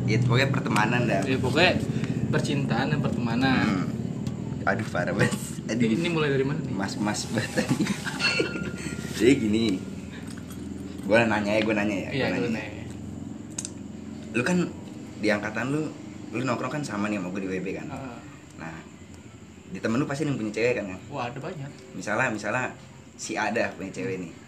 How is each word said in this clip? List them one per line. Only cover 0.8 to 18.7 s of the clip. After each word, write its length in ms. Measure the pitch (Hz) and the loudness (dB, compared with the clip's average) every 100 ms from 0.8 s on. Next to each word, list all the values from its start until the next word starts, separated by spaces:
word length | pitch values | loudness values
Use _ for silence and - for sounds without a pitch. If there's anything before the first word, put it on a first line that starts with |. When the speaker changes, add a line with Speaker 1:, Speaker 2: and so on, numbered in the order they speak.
| 107 123 117 | 4 4 4
Speaker 1:
dah. 180 | 101 | 2
Speaker 2:
Ya, 160 | 98 131 | 2 2
pokoknya 400 | 127 135 180 - - - - - - | 4 6 6 6 0 0 0 0 2
percintaan 560 | - - 139 131 - - | 2 2 0 2 2 2
dan 100 | 151 | 2
pertemanan. 640 | - - 120 117 131 127 | 0 0 0 2 4 4
Speaker 1:
Hmm. 1000 | 107 95 80 - - - - - - - - | 4 2 0 -2 -4 -4 -4 -4 -6 -2 0
Aduh, 180 | 104 107 | 0 0
parah 280 | 87 90 | 0 0
banget. 180 | 92 107 - - - - | 4 2 2 -6 -6 -2
Aduh. 200 | - 110 | 2 4
Speaker 2:
Ini 220 | 110 170 | 4 2
mulai 180 | 160 151 | 2 2
dari 140 | 135 | 4
mana 160 | 135 156 | 2 0
nih? 140 | 139 | -2
Speaker 1:
Mas-mas 560 | 95 98 - 104 101 - | -2 -2 0 0 0 0
banget 180 | 110 - - | -2 0 0
tadi. 300 | - - - - - - 1077 - - | 2 2 2 0 -4 0 0 2 0
<laughs> 680 | - - - - - - - | -2 -4 -4 -6 -6 -6 4
Jadi 160 | 113 135 | 6 8
gini, 240 | 110 107 113 92 - - - - - - - - - - - - | 6 4 4 0 -4 -10 -10 -10 -10 -10 -10 -10 -10 -8 -10 -8
gua 200 | - 110 | 4 6
nanya 300 | 113 107 101 | 6 4 4
ya, 80 | 107 | 2
gua 120 | 107 104 | 4 2
nanya 200 | 104 98 | 2 0
ya, 140 | 90 | -2
Speaker 2:
Iya, 140 | 135 120 | 0 0
Speaker 1:
gua 120 | - | 0
Speaker 2:
lu 80 | - | 0
Speaker 1:
nanya. 100 | 110 | -2
Speaker 2:
nanya. 240 | - - - - - - - - - - - - - - - - - | -4 -8 -10 -10 -10 -8 -10 -10 -8 -8 -8 -10 -12 -12 -12 -12 -4
Speaker 1:
Lu 100 | 117 | 0
kan 140 | 123 180 170 - - - - - | 4 4 2 -4 -12 -12 -12 -2
di 120 | 104 | 2
angkatan 360 | 104 104 107 123 | 2 0 -2 0
lu, 180 | 147 156 - - - - | 0 -2 -6 -12 -12 -6
lu 140 | 110 | -2
nongkrong 320 | 131 113 127 151 | 0 0 0 -2
kan 80 | |
sama 240 | 143 104 104 | -4 -2 0
nih 80 | 104 | 0
sama 160 | 90 | -2
gua 80 | 98 | -4
di 80 | 92 | -2
W 80 | 92 | -2
B 100 | 92 | -4
kan? 160 | 85 73 | -6 -6
Speaker 2:
Heeh. 300 | - 123 117 - - - - | -8 -10 -12 -14 -16 -18 -12
Speaker 1:
Nah, 180 | 80 | -12